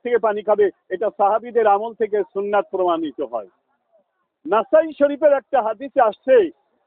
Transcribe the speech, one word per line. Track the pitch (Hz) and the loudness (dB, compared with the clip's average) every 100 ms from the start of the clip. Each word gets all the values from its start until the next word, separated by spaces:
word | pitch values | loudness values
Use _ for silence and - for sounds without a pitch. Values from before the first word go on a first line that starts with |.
থেকে | 240 240 | -4 -2
পানি | 220 208 | 0 -2
খাবে, | 202 214 202 - _ | -2 0 0 -2 _
এটা | 185 214 | -6 -6
সাহাবীদের | - 202 220 240 226 214 | 0 0 0 -2 0 2
আমল | 202 226 | 2 -2
থেকে | 214 214 208 | -6 -4 -2
সুন্নাত | 185 196 202 208 - | -4 -6 -2 -2 -2
প্রমাণিত | 185 180 165 156 - | -4 -2 -2 -4 -8
হয়। | 131 117 95 _ _ _ _ _ _ _ _ _ 302 | -8 -8 -10 _ _ _ _ _ _ _ _ _ -4
নাসাই | 339 - 311 320 | -2 2 2 2
শরীফের | 285 285 285 302 | 0 -2 2 2
একটা | 277 - 262 | 2 0 -2
হাদিসে | 220 214 269 277 | -2 -6 -4 0
আসছে, | 220 190 262 254 170 - _ _ | 0 0 2 4 2 -4 _ _